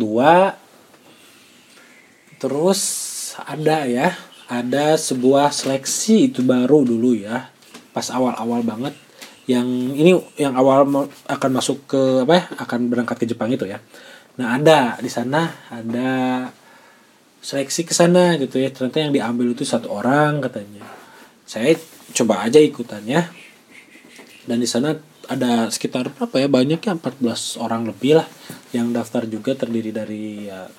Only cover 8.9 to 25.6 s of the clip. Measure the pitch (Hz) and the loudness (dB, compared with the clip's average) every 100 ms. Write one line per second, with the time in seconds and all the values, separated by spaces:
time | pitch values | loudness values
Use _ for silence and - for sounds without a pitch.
8.9 | - - - - - - 123 123 123 127 | -10 -20 -20 -20 -14 -2 0 0 -2 -2
9.9 | 139 170 180 - - 143 127 131 135 139 | 2 4 4 0 -4 -2 2 4 4 4
10.9 | 139 139 - - 139 135 131 127 131 - | 0 -4 -10 -8 -4 -2 -2 -2 -6 -4
11.9 | 139 131 131 127 180 170 143 120 120 120 | 0 2 2 4 2 2 -10 -6 -4 -2
12.9 | 120 120 120 117 113 110 131 95 107 - | -2 -2 -4 -4 -4 -4 -4 -4 -10 -16
13.9 | - - - _ - 123 127 151 151 123 | -20 -20 -20 _ -8 -4 2 6 6 4
14.9 | 113 120 - 120 147 165 - - 117 113 | -2 -6 -4 -2 -2 -2 -6 -16 -12 -6
15.9 | 120 131 131 127 127 127 - - - - | -4 -2 -2 -2 -4 -6 -14 -20 -20 -20
16.9 | _ _ _ _ _ - 139 139 - 170 | _ _ _ _ _ -8 -6 -4 -4 -2
17.9 | - 175 180 175 160 127 131 135 131 127 | 4 6 6 4 2 0 -2 -2 -2 -4
18.9 | 151 151 139 113 120 120 120 143 117 - | -2 0 0 0 -2 -2 -2 -2 -4 -4
19.9 | 101 120 143 151 147 135 110 101 104 104 | -4 0 2 2 0 -4 -8 -14 -18 -20
20.9 | - - - - _ - 107 127 165 - | -20 -20 -20 -20 _ -14 -2 2 2 0
21.9 | - - - 117 95 110 143 151 - 120 | -20 -10 -2 0 0 4 6 6 2 -12
22.9 | 104 104 156 170 - - - _ - - | -10 -4 -2 -2 -8 -20 -20 _ -20 -20
23.9 | - - - - - - 120 120 117 147 | -20 -20 -20 -20 -18 -6 -2 0 0 0
24.9 | 151 - _ - 135 123 117 | -2 -8 _ -8 -2 0 0